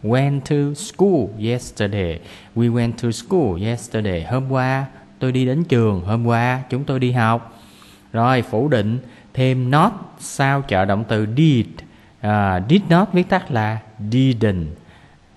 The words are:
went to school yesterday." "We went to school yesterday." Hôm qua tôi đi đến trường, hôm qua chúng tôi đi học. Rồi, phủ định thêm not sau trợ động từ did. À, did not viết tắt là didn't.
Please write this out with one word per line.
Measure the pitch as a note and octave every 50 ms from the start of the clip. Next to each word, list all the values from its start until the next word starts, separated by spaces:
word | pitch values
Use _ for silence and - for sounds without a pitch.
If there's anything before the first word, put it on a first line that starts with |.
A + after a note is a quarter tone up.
went | - G#2 A#2 C3 C#3 C#3 C#3+ C#3
to | C#3 - D3+ D3 C#3+ C#3+ C#3+
school | - - - - - F#3 G3+ F#3 D3 G#2+ F2+ G#2+ G#2+ G#2+ A2+
yesterday." | A#2+ B2 - - - - G#2+ G2 G2+ G#2 F#2 E2+ D#2 E2 - - - - - - -
"We | A2+ A#2 A#2+
went | A#2 B2 A#2 A#2 A2+ -
to | - A#2
school | A2+ - - - F#3+ F#3 D3+ G#2+ F2 E2
yesterday." | G2+ A2+ A#2+ A#2+ A2+ - - A2 G#2+ G2+ F2+ E2 D#2+
Hôm | A2 A#2+ C3 C3+ C3
qua | C3+ C3 B2+ C3 C3+ C3+ C3+ C3+ - - - - - -
tôi | C3 C3
đi | B2+ B2+ C3
đến | B2+ B2+ D#3 E3+
trường, | D#3+ C3+ A#2+ A2+ G#2+ G2+ F2+
hôm | E2+ G2 A2 A#2 A#2
qua | A#2 A#2 A#2 A#2+ B2 B2+ C3 C3 -
chúng | B2+ B2+ C#3+
tôi | C#3+ C#3 C3
đi | B2+ B2
học. | B2 B2 A2+ A2+ A2+ A#2 A#2 - - - - - - - - - - - - -
Rồi, | - A2+ A#2 B2+ C3 B2
phủ | A2+ - - G#2+ C3 -
định | B2+ A2+ G2+ G#2+ A2+ C3 - - - - - - -
thêm | - B2+ C3 C3 B2+ B2+ B2
not | C3+ D3+ F3 A#3 - - - - - -
sau | - - - - C#3 C3+ C#3 C#3 C3+ -
trợ | G2+ F#2 F#2+
động | G2 G2 G#2 A2+ -
từ | A#2 G#2+ G#2+ G#2+ A2+
did. | C3+ D#3+ D#3+ C#3 A#2+ G#2+ - - - - - - - - - _ _
À, | - G#2 G#2 G#2 G2+ G2 F#2 F2+ F#2 A2
did | D#3+ G#3 G3 D#3
not | E3 F3 G3 G3+
viết | - F3 F3+ -
tắt | G3 F3+ F3+ -
là | C#3+ A2+ G#2+ G#2+ A2 A2 - - - - G#2 G#2
didn't. | A2+ B2+ C3+ C3 B2+ A2+ A2+ G#2+ G2 F2+ D#2+ D#2 E2 - - - - - - - - _ _ _ _